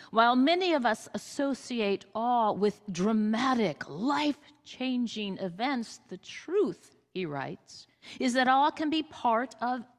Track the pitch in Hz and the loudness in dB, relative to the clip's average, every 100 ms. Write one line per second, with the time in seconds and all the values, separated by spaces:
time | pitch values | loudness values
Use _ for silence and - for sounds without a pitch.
0 | - 220 233 254 277 359 370 302 233 220 | -2 4 4 6 4 4 2 2 2 -2
1 | - 202 - - 277 254 - 233 202 196 | -6 -10 -8 -4 -2 -4 -6 -2 0 -2
2 | - 214 240 240 214 180 208 - - 170 | -4 -4 0 2 2 2 0 -2 -6 -2
3 | 202 220 214 220 262 247 190 139 - 147 | 2 2 2 2 2 2 2 -2 -10 -4
4 | 254 285 294 - - _ - - 262 247 | -2 0 0 -2 -10 _ -16 -6 -2 -2
5 | 233 214 202 185 185 175 254 254 220 - | -2 -4 -6 -4 -6 -4 -2 -2 -6 -12
6 | _ 180 - - - 392 269 - - _ | _ -16 -14 -16 -2 0 0 -2 -14 _
7 | _ 185 170 143 135 175 - - - _ | _ -6 -6 -6 -6 -10 -16 -20 -20 _
8 | - - 254 247 254 269 294 302 302 311 | -14 -4 0 2 4 4 2 0 -2 -2
9 | 311 - 240 226 262 - 240 254 - | -4 -2 0 2 -2 -6 -4 -4 -8